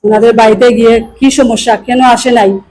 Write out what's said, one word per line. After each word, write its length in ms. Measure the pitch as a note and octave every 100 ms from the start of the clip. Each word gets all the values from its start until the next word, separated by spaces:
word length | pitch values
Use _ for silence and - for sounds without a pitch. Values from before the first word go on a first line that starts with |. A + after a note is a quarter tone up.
ওনাদের 300 | G#3 G#3+ A3+
বাড়িতে 400 | A3+ A3 G#3+ B3
গিয়ে 280 | A3 A3+ A3+ A3+ -
কি 120 | C4+
সমস্যা, 440 | C#4 B3 A3 A#3+ G#3
কেন 260 | G3+ B3
আসে 300 | B3+ A#3+ B3+
নাই 280 | A#3+ G3 G3 -